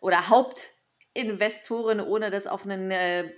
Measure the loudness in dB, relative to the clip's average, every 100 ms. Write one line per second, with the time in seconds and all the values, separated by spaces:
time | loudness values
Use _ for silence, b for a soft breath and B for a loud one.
0 | 2 2 6 6 6 -4 -14 -18 _ _
1 | _ -6 -4 0 -2 -2 -6 -2 0 0
2 | 0 -2 0 -4 -4 -6 -6 -6 -2 0
3 | 0 0 -4